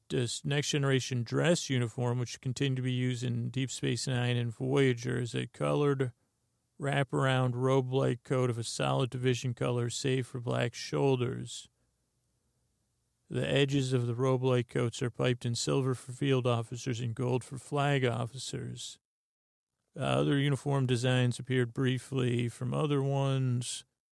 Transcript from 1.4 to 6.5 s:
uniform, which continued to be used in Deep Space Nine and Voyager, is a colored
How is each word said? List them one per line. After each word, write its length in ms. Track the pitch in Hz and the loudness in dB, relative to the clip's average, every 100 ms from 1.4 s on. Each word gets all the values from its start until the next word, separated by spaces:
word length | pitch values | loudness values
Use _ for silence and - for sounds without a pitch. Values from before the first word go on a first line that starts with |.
| 147 175 - | 4 2 2
uniform, 480 | 127 117 - 123 123 | 0 0 -2 -2 0
which 240 | 120 - | -4 -6
continued 360 | 131 120 139 131 | -6 -2 0 0
to 40 | |
be 100 | 127 | -2
used 320 | 123 127 120 | 0 0 -2
in 260 | 127 117 120 | -2 -2 -2
Deep 200 | 127 131 | -2 -4
Space 380 | - 139 120 - | -2 -2 -2 0
Nine 300 | 123 123 120 | 0 2 0
and 140 | 120 | -2
Voyager, 680 | - 131 139 135 117 127 123 | -4 0 4 4 4 -2 -2
is 160 | 120 127 | -2 -4
a 100 | 127 | -6
colored 680 | - 147 147 147 135 127 - _ _ _ | -2 0 2 2 2 -2 -4 _ _ _